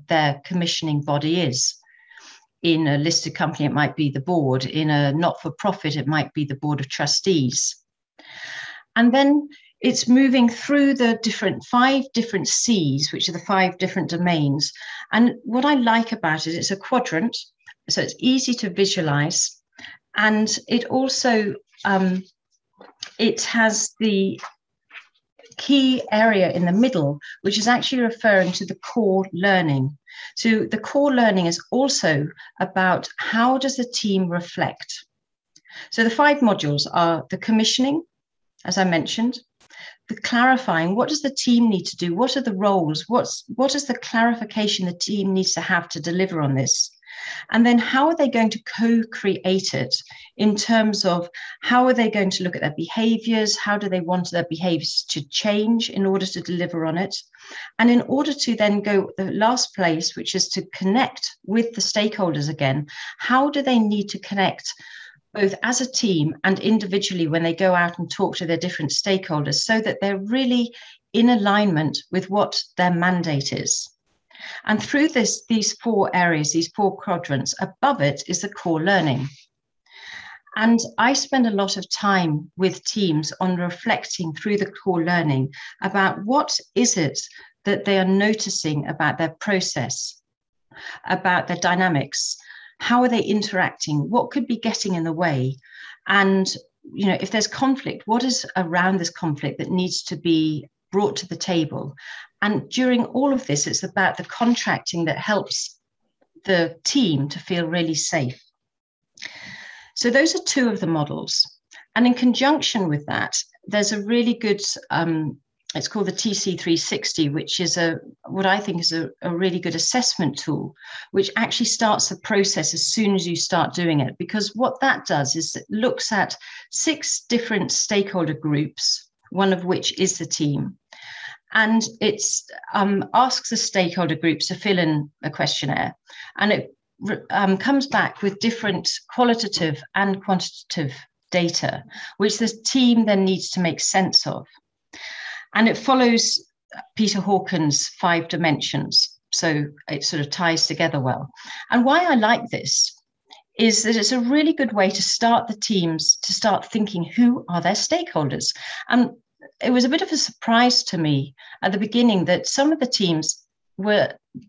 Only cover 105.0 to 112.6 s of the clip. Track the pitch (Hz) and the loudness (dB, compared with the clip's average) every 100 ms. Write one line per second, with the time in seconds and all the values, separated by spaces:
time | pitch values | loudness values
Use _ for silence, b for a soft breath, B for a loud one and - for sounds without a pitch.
105 | 165 - 175 202 - - - - _ _ | -2 -2 -2 -2 -2 -6 -8 -14 _ _
106 | _ _ _ _ - 180 165 - - 285 | _ _ _ _ 0 2 0 -4 -2 2
107 | 202 139 143 - - 175 165 175 160 151 | 2 2 -2 -6 -4 -2 0 0 0 -2
108 | - 165 127 - _ _ _ _ _ _ | -2 -2 -2 -6 _ _ _ _ _ _
109 | _ - B B B B B B B - | _ -20 B B B B B B B -2
110 | 240 262 320 - - 269 240 196 160 160 | 2 4 4 0 -2 0 2 0 0 0
111 | 147 - - - - _ _ B B 226 | -2 -4 -2 -2 -2 _ _ B B 2
112 | 247 247 247 226 277 302 | 4 4 2 4 2 2